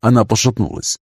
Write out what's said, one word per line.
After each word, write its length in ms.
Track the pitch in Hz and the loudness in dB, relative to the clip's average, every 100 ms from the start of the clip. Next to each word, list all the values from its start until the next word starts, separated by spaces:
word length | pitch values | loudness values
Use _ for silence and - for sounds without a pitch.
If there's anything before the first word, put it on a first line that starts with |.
она 240 | 113 123 107 | 2 2 2
пошатнулась, 720 | 110 127 110 92 - - - | 0 0 -2 -4 -6 -10 -10